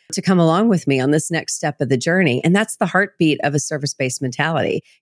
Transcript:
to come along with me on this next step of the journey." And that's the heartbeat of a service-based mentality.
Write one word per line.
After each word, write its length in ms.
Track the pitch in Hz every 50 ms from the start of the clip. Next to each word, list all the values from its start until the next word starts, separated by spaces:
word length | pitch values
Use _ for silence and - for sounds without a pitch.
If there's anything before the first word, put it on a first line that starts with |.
| _ -
to 100 | - 202
come 160 | - 180 190 175
along 320 | 165 160 160 185 220 233
with 160 | 196 160 -
me 120 | 143 139 131
on 120 | 127 139
this 200 | 147 160 - -
next 260 | 170 160 - - -
step 220 | - - 151 143 -
of 100 | 143 123
the 80 | 135 120
journey." 420 | - 170 170 190 185 143 120 127
And 140 | - 165 180
that's 200 | 202 220 - -
the 100 | - 214
heartbeat 520 | 170 - 180 202 196 _ - 170 156 143 -
of 120 | - 147 143
a 40 | 147
service-based 640 | - - 156 143 143 139 - - 135 127 - -
mentality. 600 | 139 127 127 - 147 160 165 139 92 78 - - - _ _ _